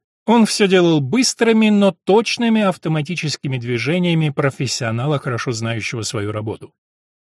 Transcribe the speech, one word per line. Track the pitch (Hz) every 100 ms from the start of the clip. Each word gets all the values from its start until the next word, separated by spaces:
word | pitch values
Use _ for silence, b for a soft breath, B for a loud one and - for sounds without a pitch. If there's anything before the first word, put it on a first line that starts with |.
| _ _
Он | - 240 214
все | - 202
делал | 185 175 156
быстрыми, | 127 220 247 - 226 220 214
но | 208 196 185
точными | - 208 226 - 233 220
автоматическими | 202 170 165 156 143 170 151 - 151 131
движениями | 120 120 123 180 175 165 151
профессионала, | 143 139 - 131 - 117 113 139 143
хорошо | 127 117 -
знающего | 110 113 113 98 123
свою | 104 110 101
работу. | 107 107 90 - _ _ _ _ _